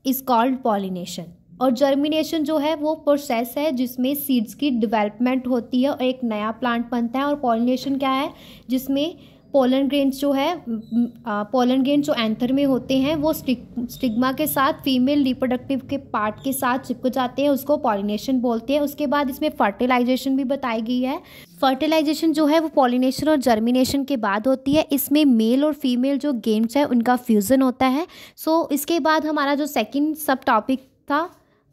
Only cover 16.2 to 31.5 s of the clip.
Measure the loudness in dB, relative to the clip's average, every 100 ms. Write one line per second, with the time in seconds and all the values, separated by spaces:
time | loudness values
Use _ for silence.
16.2 | -4 -4 -4 -2 -2 -2 -4 -4 -2 -2
17.2 | -2 0 0 0 0 0 0 0 -2 -4
18.2 | -2 0 0 -2 0 0 0 -2 -2 0
19.2 | -2 -2 -2 0 0 0 0 2 2 0
20.2 | 0 0 0 -2 -4 -4 -2 -2 -2 -4
21.2 | -10 -20 -20 0 2 2 2 2 2 0
22.2 | 0 2 4 4 2 2 4 4 0 0
23.2 | 2 2 4 2 4 2 2 0 -2 -2
24.2 | 0 0 0 0 2 2 2 0 2 4
25.2 | 6 6 4 4 2 0 -2 0 0 0
26.2 | -2 -2 0 0 2 0 2 2 2 2
27.2 | 2 2 4 2 2 2 0 0 -4 -10
28.2 | -20 -8 0 0 0 -2 -2 0 2 0
29.2 | 0 -2 0 0 -2 -2 -2 -2 -2 -2
30.2 | -2 -2 2 0 0 -4 -6 _ -4 -2
31.2 | -4 -10 _